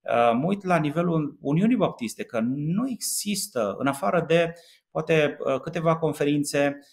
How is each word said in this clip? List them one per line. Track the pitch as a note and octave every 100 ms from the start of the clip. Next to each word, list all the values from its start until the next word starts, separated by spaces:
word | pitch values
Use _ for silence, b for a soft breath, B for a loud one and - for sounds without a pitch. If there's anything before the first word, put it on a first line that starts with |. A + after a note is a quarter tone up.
uh, | - A#2 A#2 A#2
mă | E3
uit | G3
la | F#3 E3+
nivelul | D3+ D#3 F3 E3 D3 -
Uniunii | C#3 D#3 A3 A#3+
Baptiste, | D#3 - A2+ -
că | G#2 A#2 A#2
nu | C#3 D3+ F#3 C4+
există, | A#3 - - G#3 G3 - B2 G#2 G2
în | C3+
afară | C3+ G3 F3+ D#3
de, | E3 E3+ E3 B B _
poate, | D#3 D#3+ D#3+ D3 D3
uh, | - C3
câteva | E3 E3+ E3 D#3+
conferințe, | D#3+ D3 C#3+ D3 C#3+ C#3+ C#3+ C#3+ B